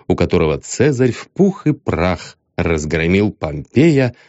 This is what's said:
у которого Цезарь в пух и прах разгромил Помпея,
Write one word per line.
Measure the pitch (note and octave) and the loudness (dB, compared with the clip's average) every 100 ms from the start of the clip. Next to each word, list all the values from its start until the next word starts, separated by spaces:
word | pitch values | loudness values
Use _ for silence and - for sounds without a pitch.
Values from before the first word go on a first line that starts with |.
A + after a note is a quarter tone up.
| - | -4
у | F2+ | -2
которого | E2+ F2 D#2+ C#2+ | 0 2 0 -2
Цезарь | - - C#3 B2 B2+ | -6 -2 0 2 0
в | - - | -2 -6
пух | - F#3+ - D3+ | 0 0 0 -2
и | |
прах | - - D#2+ F2+ F2+ - - _ - | -4 -4 -2 -2 -2 -8 -20 _ -4
разгромил | E2+ D#2 D2+ D#2+ E2 G2 G#2 | -2 -2 -2 -2 2 2 0
Помпея, | - D#2 D2 - - E3 C#3 B2 - | -2 -8 -8 -4 2 4 4 0 -4